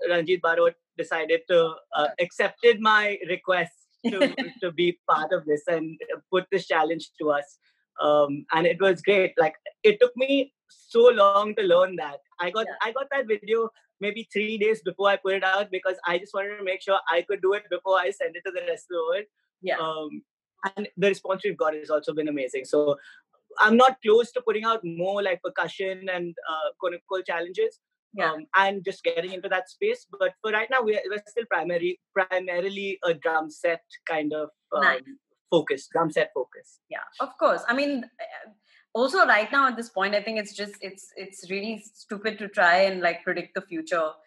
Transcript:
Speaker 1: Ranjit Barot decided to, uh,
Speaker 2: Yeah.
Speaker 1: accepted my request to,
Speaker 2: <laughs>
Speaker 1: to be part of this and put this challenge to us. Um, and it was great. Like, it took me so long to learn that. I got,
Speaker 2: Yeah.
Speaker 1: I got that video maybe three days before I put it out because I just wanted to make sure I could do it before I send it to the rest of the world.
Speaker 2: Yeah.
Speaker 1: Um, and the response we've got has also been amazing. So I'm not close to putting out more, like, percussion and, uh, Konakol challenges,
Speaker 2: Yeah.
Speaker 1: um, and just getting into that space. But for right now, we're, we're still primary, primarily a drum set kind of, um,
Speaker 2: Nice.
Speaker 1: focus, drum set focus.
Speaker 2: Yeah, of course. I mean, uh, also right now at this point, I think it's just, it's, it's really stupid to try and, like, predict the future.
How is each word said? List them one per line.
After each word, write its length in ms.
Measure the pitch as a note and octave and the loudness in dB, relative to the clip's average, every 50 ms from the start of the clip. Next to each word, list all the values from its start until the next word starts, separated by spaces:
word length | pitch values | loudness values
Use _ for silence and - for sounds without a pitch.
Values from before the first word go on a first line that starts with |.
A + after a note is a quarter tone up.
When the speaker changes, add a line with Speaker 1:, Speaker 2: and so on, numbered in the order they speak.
| - F3 | -2 0
Speaker 1:
Ranjit 320 | F3 F3 D#3+ E3 F#3 F3 | 0 0 2 0 0 0
Barot 320 | - E3 E3 E3+ E3+ E3+ E3 _ _ _ _ | 2 2 2 4 4 2 2 _ _ _ _
decided 440 | - D#3+ - F3 E3 D#3+ D#3 E3 E3 - - | -10 -6 -4 -4 -4 0 0 0 0 0 2
to, 260 | F3+ E3 E3 D#3+ D#3+ - - _ - | 4 4 4 4 0 -6 -12 _ -2
uh, 120 | D3+ D3 C#3+ - | 0 0 0 0
Speaker 2:
Yeah. 80 | - F3+ | -2 -4
Speaker 1:
accepted 560 | F3 - - G#3 F#3+ - _ - A#3+ A3+ G#3 | -4 -2 -2 -2 -2 0 _ 4 4 6 6
my 360 | A3 A3 G#3+ G#3+ G#3 G#3 G3+ - F3+ D#3+ | 4 4 4 4 4 0 -2 -4 -6 -6
request 420 | F3+ E3+ - F#3 F3+ F3 E3+ - - _ _ _ _ _ - | -6 -4 0 0 0 0 0 -2 -8 _ _ _ _ _ -6
to, 280 | A#3 G#3 F#3+ C4+ - - | -4 0 2 2 2 2
Speaker 2:
<laughs> 260 | - B3 - - - | -2 -8 -8 -8 -6
Speaker 1:
to 100 | F#3 F3 | -6 -4
be 280 | D#3 D#3+ F3 F3 F3 - _ - | -2 0 0 0 0 -2 _ 0
part 220 | E3 D#3 D#3 D#3 | 0 0 2 0
of 140 | F#3 E3+ D3+ | -2 -2 0
this 180 | D3+ D3 D3 - | 0 -2 -2 0
and 300 | F3 E3+ D#3+ D#3+ D#3+ D#3+ - - - - - - _ | -2 -2 -2 -4 -6 -10 -12 -12 -10 -10 -12 -6 _
put 140 | F#3 F3+ F3+ - | -2 -2 0 0
this 140 | G3 F3+ - | -2 -4 -2
challenge 440 | - F3+ D#3+ D#3 D#3+ E3 D#3+ - - _ - | 0 0 2 2 2 -2 -4 -8 -12 _ -4
to 80 | D#3+ D3+ | -2 0
us. 260 | C#3+ D3 C#3+ - _ _ _ _ _ _ _ _ _ - | 0 -2 -4 -8 _ _ _ _ _ _ _ _ _ -2
Um, 440 | D3+ D3 D3 D3 D3 C#3+ C#3+ D3 - - | 2 4 4 4 4 2 0 -4 -6 -2
and 140 | D#3+ D#3+ E3+ | 0 2 2
it 140 | E3+ F3 E3+ | 2 2 2
was 200 | G3 F#3+ F3+ - | 2 2 2 2
great. 320 | - G3 G3+ F#3+ F#3 E3+ - | 2 2 2 2 2 2 2
Like, 160 | E3 D#3+ D#3 - - - - - _ - | 2 2 2 0 -6 -14 -20 -4 _ 4
it 160 | G#3+ G3+ - | 4 6 6
took 100 | B3 B3 - | 4 2 4
me 360 | A3+ C4+ C4+ C#4 C#4 C#4 - _ _ _ _ | 2 0 2 2 2 0 -2 _ _ _ _
so 320 | _ _ _ - - A#3 A#3 B3 | _ _ _ 0 4 6 8 8
long 440 | A#3 G#3 G3+ G3 G3 G3+ G#3 G#3+ G#3 | 8 8 6 6 6 4 2 0 -2
to 80 | A3 G3+ | 0 2
learn 320 | F3+ E3+ F3+ F#3 F#3+ F#3 | 4 4 4 4 2 0
that. 200 | E3 D3+ D3 C#3+ - _ _ _ - | -4 -8 -8 -10 -14 _ _ _ -6
I 80 | F3 F3+ | -6 -4
got, 160 | - A3 A3+ | -2 -4 -4
Speaker 2:
Yeah. 220 | F3+ C#3 - G#3 A3+ | -6 -6 -6 -6 -4
Speaker 1:
I 20 | |
got 160 | A#3 C4+ C#4 - | -4 -6 -6 -4
that 160 | C#4 C#4 B3+ | -4 -4 -2
video 420 | G#3+ G#3+ G#3 G#3 G3+ A3 A3+ A3+ A3 - _ _ _ _ - | -2 -2 -4 -2 -2 -2 0 -2 -2 -6 _ _ _ _ -8
maybe 260 | G3 G#3 G#3 A3+ G#3+ - - | -6 -6 -6 -8 -10 -6 -4
three 240 | G3+ G#3+ G#3+ A3 | -4 -2 -2 -2
days 240 | G#3 G#3 A3 A3 - - | 0 0 0 0 0 -4
before 260 | F#3 E3+ - G3 G3 | -6 -2 0 2 2
I 80 | G3 | 2
put 160 | F#3+ - F#3+ F#3+ | 2 0 -2 -2
it 100 | G3 F#3+ | 0 0
out 260 | F#3+ F#3+ G3 G#3 F#3 | 0 0 0 -2 -4
because 260 | F#3 F3+ - F#3 F#3 - - | -6 -6 -4 -4 -6 -4 -4
I 100 | F3 F3 | -4 -4
just 160 | F3+ G#3 - - | -4 -4 -6 -6
wanted 240 | G3 G3 G3+ G#3 | -6 -6 -6 -8
to 60 | G#3 G3+ | -8 -6
make 180 | F#3 F#3+ F#3+ | -6 -6 -4
sure 160 | - G3 G3 F#3 - - | -2 0 0 0 0 0
I 100 | E3 F3 | -2 -2
could 200 | F3 - G3+ F#3 | -2 -2 -2 -2
do 120 | F3+ F#3+ G3+ | 0 0 0
it 100 | G#3 G#3 - | 0 -2 -6
before 300 | F3 F3 - F#3+ F#3+ F3+ | -8 -4 0 0 2 2
I 100 | F3+ G3 | 2 0
send 240 | G3 - F3 E3 E3 | -4 -4 -6 -6 -6
it 80 | E3+ - | -8 -10
to 60 | G3 | -8
the 100 | F3+ F3+ F3 | -8 -6 -4
rest 180 | F3 E3 - - | -4 -6 -6 -8
of 100 | - F3+ | -8 -6
the 80 | E3+ D#3+ E3 | -4 -2 -2
world. 140 | F3+ G3+ G#3 - _ _ _ _ _ _ | -2 -4 -6 -10 _ _ _ _ _ _
Speaker 2:
Yeah. 160 | F#3 F3+ D3 | -6 -4 -4
Speaker 1:
Um, 440 | D#3 D#3+ D#3+ D#3 D#3 D#3 D3+ D3+ D3+ - _ _ _ _ _ _ _ G3 F#3+ - | -2 -4 -4 -6 -6 -8 -10 -12 -14 -16 _ _ _ _ _ _ _ -8 -8 -6
and 120 | G#3 G#3 - - | -8 -10 -10 -4
the 100 | F3 F#3+ G3+ | 0 2 2
response 320 | F#3+ - - F3+ F#3+ F#3 G#3 | 2 0 -2 -4 -4 -2 -4
we've 140 | G3+ E3 | -4 -4
got 160 | D#3 D#3+ D#3 D#3 | -2 -2 -2 -2
has 140 | D3+ D3+ D3+ | -4 -4 -2
also 240 | D#3 D3+ - E3 D3+ | -2 -2 -2 -2 -4
been 140 | D#3 D3+ D3+ | -4 -4 -2
amazing. 360 | D3 C#3 C3 B2 - C3+ C3 | -2 -4 -4 -4 -6 -8 -4
So 300 | - - D3 D3 D3 C#3+ - - - - - _ _ _ _ _ - - - | 0 0 2 2 2 0 -2 -6 -12 -20 -20 _ _ _ _ _ -8 0 2
I'm 160 | G#3 G#3+ A3+ | 4 6 8
not 200 | A#3+ B3+ C4+ C4 - - | 8 8 6 6 2 4
close 260 | G#3+ G#3+ A#3 A#3 - - | 4 6 6 4 2 -2
to 80 | B3 | -4
putting 220 | B3 A3+ G#3 G#3+ A3 | -2 -2 -2 0 0
out 180 | A3+ A3+ - F3 | 0 -2 -2 -4
more, 380 | E3+ E3 E3 F3+ F#3+ G3+ G3+ G3+ | -6 -6 -4 -2 -2 -2 -2 -2
like, 180 | F#3+ F3+ F3 | -2 -2 -4
percussion 680 | - F3+ - F#3 E3+ E3 - - F#3+ F#3+ F#3+ F#3 F#3+ F#3+ | -6 -6 -4 -4 -4 -4 -4 -6 -6 -6 -6 -6 -6 -6
and, 260 | F3+ F3 F3 F3 E3 - - E3 | -6 -6 -6 -8 -10 -12 -10 -8
uh, 200 | D#3+ D#3 D3+ D3 - _ | -6 -6 -6 -6 -6 _
Konakol 440 | F#3+ F3 F3 E3+ - - F#3+ F#3 F3+ | -4 -4 -4 -6 -6 -6 -6 -6 -4
challenges, 540 | - F3 E3 E3+ F3 F3+ G#3 A3 A3+ - _ _ _ _ _ _ _ - | -4 -4 -4 -6 -6 -4 -2 -2 -2 -4 _ _ _ _ _ _ _ -6
Speaker 2:
Yeah. 180 | G3 F3 D#3 | -4 -2 -2
Speaker 1:
um, 140 | D#3 D#3 D3+ - - | -4 -6 -6 0 2
and 280 | F#3+ G3 G3 G3+ G3 F3 | 4 4 4 0 -2 -6
just 180 | F#3+ F#3 - - | -8 -8 -4 -2
getting 300 | E3+ E3+ E3+ F3 F#3 F#3+ | -2 -2 -2 -4 -4 -8
into 160 | F3+ F#3 F#3+ | -10 -6 -4
that 200 | F#3 F#3 F3+ - | -4 -4 -4 -6
space. 360 | - _ G3+ G#3+ B3 - - _ - G3 | -6 _ -2 -2 -2 -4 -8 _ -6 -2
But 140 | F#3+ F3+ - _ | -2 -2 -2 _
for 100 | - A3 | -4 -2
right 180 | G#3 A3 A3+ A3+ | -2 -2 -2 0
now, 120 | C4+ B3+ | 0 0
we're, 200 | A#3 G#3+ G#3+ G3 - F#3 | 2 0 0 -2 -2 -4
we're 120 | G#3 G3+ - | -6 -8 -8
still 180 | - - A#3 A#3 - | -8 -6 -6 -4 -2
primary, 500 | F#3+ E3+ F3 F3 F3 E3+ E3+ F3+ F3+ - _ _ - | -2 -2 -2 -2 -2 -2 -2 -4 -6 -8 _ _ -2
primarily 840 | G3 F#3 F#3 F#3 F#3 F#3 F3+ F3 F3 F#3 G3 G3 G3 G3+ G3 F#3+ - - | -2 -2 0 -2 -4 -4 -4 -4 -4 -4 -4 -4 -6 -6 -6 -6 -2 -2
a 100 | F3 E3 | -2 -2
drum 360 | C#3+ - E3 E3 D#3+ D#3+ D3+ | -2 -2 -2 -2 -2 -2 -6
set 320 | - - - E3+ E3 E3 _ _ - - _ | -6 -4 -2 -2 -2 -4 _ _ -20 -14 _
kind 260 | - E3 - - D3 D3+ | -6 -4 -4 -2 -4 -4
of, 160 | D3+ D3+ D3+ _ _ _ _ - | -6 -6 -8 _ _ _ _ -2
um, 80 | D3 - | 0 2
Speaker 2:
Nice. 180 | E3+ D#3 - C3+ C#3 - - _ _ _ _ _ _ | 2 0 0 -4 -12 -20 -20 _ _ _ _ _ _
Speaker 1:
focus, 380 | F3+ D#3+ - - C#3+ C3+ - - | 0 0 2 0 -4 -6 -6 -4
drum 200 | - D#3+ E3 D#3 | -2 -2 -2 0
set 200 | - E3 D3+ - - | 0 -2 -2 -2 -4
focus. 460 | C3+ B2 - - - - _ _ _ _ _ | -6 -8 -8 -12 -20 -20 _ _ _ _ _
Speaker 2:
Yeah, 100 | - - - - - - | -12 -12 -12 -12 -10 -8
of 180 | C4+ - - | -8 -8 -4
course. 260 | - E4 B3+ F3+ E3 - | -2 0 0 0 0 -2
I 60 | A#3 A#3+ | -2 -2
mean, 300 | C#4 C#4+ C#4+ C#4+ A#3+ A#3 | 0 -2 -2 -4 -4 -8
uh, 460 | - _ - E3 - - - - G#3+ - _ _ _ _ _ _ _ - | -10 _ -16 -16 -16 -16 -18 -20 -20 -20 _ _ _ _ _ _ _ -2
also 320 | A3+ B3+ C4+ D#4 F#4 E4 | -2 0 2 4 4 4
right 260 | C4 A3 G#3 A3 A3 | 6 6 4 2 2
now 160 | C#4 C#4 C4+ | 2 2 2
at 80 | B3+ A#3 | 2 0
this 120 | A#3 A#3 - | -4 -8 -8
point, 240 | - F#3 F#3+ G3+ G#3 | -4 -2 -2 0 0
I 80 | G#3 | -2
think 180 | G3+ A3+ A3 A3 | -2 -4 -6 -6
it's 140 | G3+ G3+ - | -6 -8 -10
just, 200 | G3 G#3 G3+ G3+ - | -10 -10 -10 -12 -12
it's, 300 | F#3+ F#3+ F#3+ - - - _ | -14 -14 -14 -16 -20 -20 _
it's 340 | - F#3+ F#3+ G3 - F#3 F3 | -18 -16 -16 -18 -18 -12 -8
really 320 | F#3+ G3+ G3+ A3+ A3 G3 - - _ | -8 -6 -6 -6 -8 -10 -12 -18 _
stupid 440 | - - - G#3+ G3 G#3 A3 G#3 G#3 | -20 -14 -12 -10 -8 -6 -6 -6 -8
to 80 | G#3 G3 | -10 -6
try 320 | - G#3 F3+ E3+ F3 F#3+ | 0 2 4 4 6 4
and, 200 | G3 F#3+ F#3+ F#3 | 4 2 0 0
like, 220 | F3 E3+ E3+ - - | -2 -2 -2 -2 -4
predict 320 | F#3 E3+ F3 E3+ - - | -6 -6 -6 -8 -8 -10
the 60 | F#3 | -10
future. 500 | F#3 - E3+ D#3+ D#3+ - F#3 E3 D#3 D#3 - - _ | -10 -8 -8 -10 -6 -4 -2 -2 -2 -4 -6 -10 _